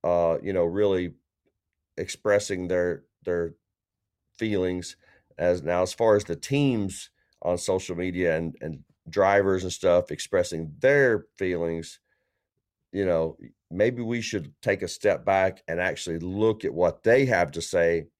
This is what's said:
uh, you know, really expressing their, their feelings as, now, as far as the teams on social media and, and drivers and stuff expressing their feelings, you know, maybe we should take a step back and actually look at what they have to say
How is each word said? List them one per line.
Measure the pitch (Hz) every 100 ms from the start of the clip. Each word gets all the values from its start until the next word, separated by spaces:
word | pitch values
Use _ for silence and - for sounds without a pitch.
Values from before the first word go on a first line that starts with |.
uh, | 85 87 85 82
you | -
know, | 92
really | 85 92 104 95 90 - _ _ _ _ _ _ _ -
expressing | - - 107 101 - 92 90
their, | 90 87 85 _ _
their | - 87 82 76 _ _ _ _ _ _ _ -
feelings | 113 101 92 90 85 - _ _ _ -
as, | 87 87
now, | 73 87
as | 90
far | - 113 104
as |
the | 104
teams | 82 - 139 139 117 98 95 - _ _ _
on | 85 90
social | - 92 -
media | 87 92 90 87 80
and, | 82 -
and | 82 78 - _ -
drivers | 90 98 101 98 92
and | 90
stuff | - 92 87 87
expressing | 76 - 95 87 82 82 76
their | 131 143 131 107 - _
feelings, | 92 87 82 82 82 - _ _ _ _ _ _ _ _ _
you | 95 92
know, | 82 80 - - _ _
maybe | 87 110 120
we | 117 120
should | 113 104 73 _
take | - 98
a | 87
step | - 104 85
back | 87 95 95 92 -
and | 85
actually | 90 85 - 82
look | 87 98 110 110
at | -
what | 76 87 -
they | 110 127 135
have | 98 82
to | 80
say | - 90 85 85 78